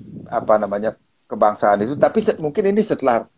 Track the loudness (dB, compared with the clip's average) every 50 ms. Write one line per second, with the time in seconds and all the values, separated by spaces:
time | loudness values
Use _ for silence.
0 | -16 -18 -18 -18 -12 -8 -6 -4 2 2 2 2 2 -2 -4 -4 -4 -6 -6 -8
1 | _ _ _ _ _ _ -2 2 2 2 2 2 2 2 2 2 0 -2 0 0
2 | 0 2 2 0 0 0 -2 -2 -4 -4 -2 -2 0 0 0 0 0 0 -2 0
3 | 0 0 0 0 -2 -6 _